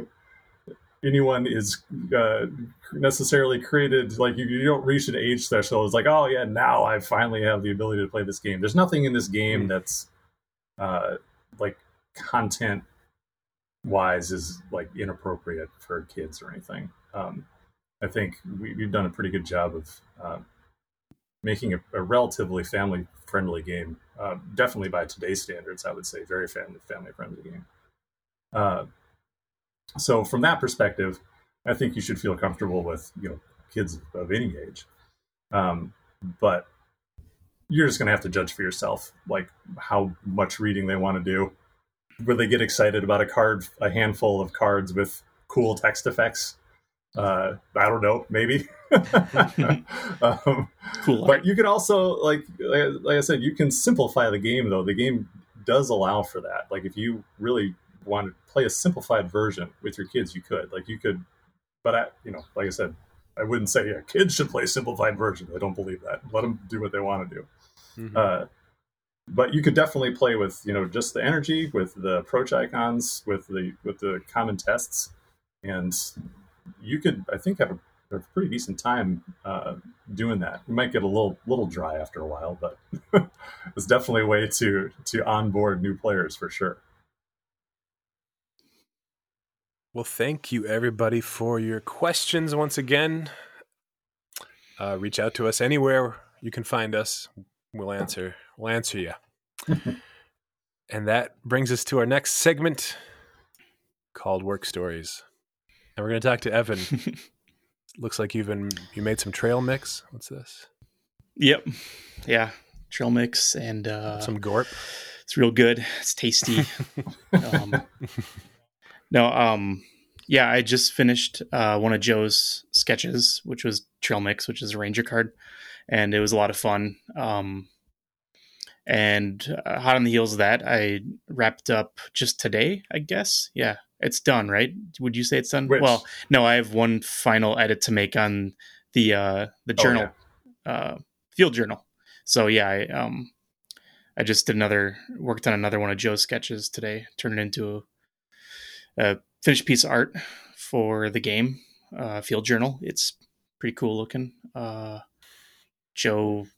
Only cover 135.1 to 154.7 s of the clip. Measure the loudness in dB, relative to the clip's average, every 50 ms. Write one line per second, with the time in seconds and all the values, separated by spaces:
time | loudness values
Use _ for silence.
135.1 | -2 -2 0 0 0 0 0 0 -2 0 2 2 4 4 6 6 4 4 0 -6
136.1 | -16 -8 0 4 6 6 8 8 6 4 2 2 2 4 4 4 2 0 -2 -6
137.1 | -4 0 2 4 4 6 4 4 4 4 2 2 2 0 0 2 2 2 2 2
138.1 | 2 2 2 2 0 -2 -4 -6 -8 _ -20 -20 -20 _ _ _ 2 4 6 6
139.1 | 4 4 2 2 0 -2 -4 -6 -10 _ -8 -2 2 4 4 6 4 4 0 -2
140.1 | -6 _ _ _ _ _ _ _ _ _ -8 -6 -6 -4 -4 -6 -8 -10 -14 _
141.1 | _ _ _ _ _ 4 4 6 4 2 -2 -2 -4 -10 _ _ _ _ _ _
142.1 | -20 -12 -4 2 4 4 6 6 6 4 4 4 0 -2 -2 -4 -4 -4 -4 -4
143.1 | -6 -8 -10 -12 _ _ _ _ _ _ _ -20 -20 _ _ _ _ _ _ _
144.1 | -2 0 2 2 4 2 2 2 2 2 2 4 4 2 2 0 -2 -8 -14 -16
145.1 | -12 -6 -4 -4 -4 -2 0 0 2 2 2 0 0 0 0 0 -2 0 0 0
146.1 | 0 0 0 0 -2 -4 -4 -6 -8 -8 -8 -10 -8 -8 -6 -6 -6 -8 -10 -12
147.1 | _ -6 -6 -4 -2 -2 -2 -2 -4 -4 -4 -4 -6 -8 -10 _ _ _ _ _
148.1 | _ _ _ _ _ _ -20 -20 -20 -20 -20 -20 -20 -20 -20 _ _ 0 0 0
149.1 | 0 -2 _ _ _ _ 4 4 4 4 4 2 4 4 4 4 2 2 0 0
150.1 | -4 -12 -14 -14 -16 -20 -20 -20 _ -18 -10 -4 -2 0 0 0 0 0 0 -2
151.1 | -2 -2 -2 0 0 2 0 0 -2 -6 -14 _ _ _ _ -16 -12 -10 -8 -8
152.1 | -8 -8 -4 -4 -2 -2 2 2 2 2 2 0 -2 -6 -8 -6 -4 -2 -2 -4
153.1 | -4 _ _ _ _ _ _ _ _ -8 -6 -6 -4 -2 -2 -2 -2 -2 -4 -6
154.1 | -6 -8 -8 -8 -12 _ -20 -16 -12 -10 -10 -10